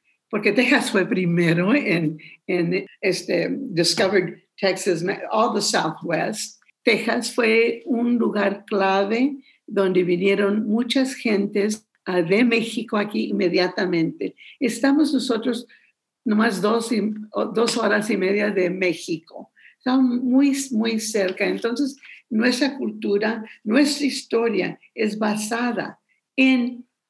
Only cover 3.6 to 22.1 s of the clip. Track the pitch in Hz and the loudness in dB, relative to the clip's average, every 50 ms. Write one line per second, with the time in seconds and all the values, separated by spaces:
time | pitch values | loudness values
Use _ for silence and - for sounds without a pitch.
3.6 | - - 180 160 170 170 - - 214 190 208 208 180 160 - - _ _ _ - | -8 -4 -2 0 0 0 2 2 2 2 2 2 0 0 -4 -12 _ _ _ -4
4.6 | - 190 185 185 - 202 175 156 170 185 214 - - - - - 233 247 208 214 | -2 -2 -2 0 0 -2 -2 0 -2 -4 -4 -6 -6 -2 0 2 2 2 2 0
5.6 | - - 220 180 165 160 - - 170 175 165 156 - - 214 - - - - _ | -2 0 0 0 0 -2 -4 -6 -6 -4 -2 -2 -2 -2 -4 -6 -8 -12 -14 _
6.6 | _ _ _ _ - 240 220 - - 233 233 240 226 - - - 233 220 220 226 | _ _ _ _ 0 2 2 2 0 -2 -2 -2 -2 -4 -2 0 0 2 4 4
7.6 | 233 240 233 - - - 254 226 240 240 240 233 226 214 190 208 202 196 196 - | 2 2 0 -4 -4 -4 -2 0 0 2 2 2 2 0 0 0 0 0 -2 -4
8.6 | - - 220 196 190 190 190 196 202 196 220 233 254 294 285 277 - _ _ _ | -6 -4 -2 0 2 2 2 2 0 0 0 2 0 0 0 -4 -12 _ _ _
9.6 | _ - 214 202 190 185 190 180 - 175 175 175 190 196 196 196 202 202 208 214 | _ -4 0 0 2 2 4 2 2 2 2 2 2 2 2 2 2 2 0 0
10.6 | - 208 208 233 247 240 - 269 262 262 - - - 233 208 196 202 202 - 208 | 0 0 0 0 2 2 2 2 2 0 -2 -4 0 0 2 2 2 0 0 0
11.6 | 202 214 214 - - _ _ _ - - 180 180 170 165 190 214 254 233 226 226 | 0 0 0 -4 -8 _ _ _ -6 -2 0 0 2 4 4 4 4 4 4 2
12.6 | - - - - 214 - - 208 208 - - 220 220 - 208 202 196 175 170 185 | 0 -2 -4 -6 -6 -2 -2 -2 -2 -2 -2 -4 -2 -2 0 0 0 2 2 2
13.6 | 180 185 185 - 196 180 175 170 165 - 156 - 196 - - - - - - - | 0 0 0 -2 -2 0 0 0 0 0 -2 -4 -8 -10 -10 -12 -20 -20 -8 -4
14.6 | - 226 220 - - 277 277 302 311 285 285 254 - - 233 220 - 262 233 233 | -2 -2 -2 0 2 2 4 4 4 2 2 0 0 0 -2 -2 -2 -2 -4 -4
15.6 | - - _ _ _ _ _ _ _ _ _ _ - 220 208 208 220 233 202 180 | -6 -12 _ _ _ _ _ _ _ _ _ _ -4 0 2 2 2 2 0 0
16.6 | 180 208 226 233 220 - 247 208 196 220 214 - - - - 202 214 214 - 220 | 0 0 0 0 0 -2 -2 -2 -2 -2 -4 -6 -10 -8 -6 -4 -4 -2 0 0
17.6 | 233 226 - 240 220 208 208 214 208 - 220 190 185 185 202 208 208 214 190 190 | 0 0 0 0 0 0 0 0 0 0 -2 0 0 0 0 0 0 0 0 0
18.6 | 180 175 180 185 190 180 160 - - - 170 156 - _ - - - - _ _ | 0 0 0 -2 -2 -2 -2 -4 -6 -8 -8 -8 -10 _ -20 -20 -20 -20 _ _
19.6 | - - _ _ - 254 254 269 262 247 240 247 277 247 247 269 285 277 269 - | -20 -20 _ _ -4 0 2 2 2 2 2 0 0 2 4 4 4 4 2 0
20.6 | - - 240 214 226 226 226 214 - - - 208 190 185 190 - 202 185 190 196 | -2 -4 -2 -2 0 0 -2 -2 -4 -2 -2 0 0 -2 -2 -2 -2 -2 -2 -2
21.6 | - 233 240 247 294 262 - - - - | -4 -4 -2 -2 -2 -4 -4 -8 -16 -20